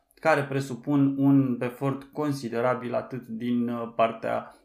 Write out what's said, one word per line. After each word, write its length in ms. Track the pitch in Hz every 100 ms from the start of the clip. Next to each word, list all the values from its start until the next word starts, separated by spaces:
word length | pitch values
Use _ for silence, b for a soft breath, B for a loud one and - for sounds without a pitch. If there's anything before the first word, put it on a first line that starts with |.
| _ _
care 240 | 160 143
presupun 720 | 139 135 135 117 147 143 139 139
un 400 | 139 139 131 120
efort 420 | 123 - 139 139
considerabil 880 | - 151 147 139 117 117 127 120 120
atât 340 | 120 - 127 -
din, 420 | 113 123 120 117
uh, 240 | 120 113 -
partea 600 | 113 - 117 113 - B